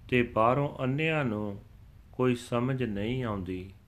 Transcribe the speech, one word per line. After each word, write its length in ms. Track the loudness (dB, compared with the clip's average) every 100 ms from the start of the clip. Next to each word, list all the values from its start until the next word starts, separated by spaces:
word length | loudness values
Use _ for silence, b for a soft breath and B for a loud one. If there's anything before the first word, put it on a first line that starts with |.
| 2
ਤੇ 140 | 2
ਬਾਹਰੋਂ 560 | 2 4 4 4 0 -2
ਅੰਨ੍ਹਿਆਂ 420 | -2 0 0 0
ਨੂੰ 380 | 0 -2 -4 -8 -14 -20 -20 -20 -18
ਕੋਈ 220 | 0 2
ਸਮਝ 480 | 2 -2 -2 0 0
ਨਹੀਂ 420 | -2 -2 -2 -2
ਆਉਂਦੀ। 500 | -2 -4 -4 -6 -8 -16